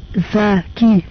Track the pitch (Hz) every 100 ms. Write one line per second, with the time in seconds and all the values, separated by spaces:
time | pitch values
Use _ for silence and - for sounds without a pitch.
0 | - 196 170 214 208 196 - - 226 196
1 | -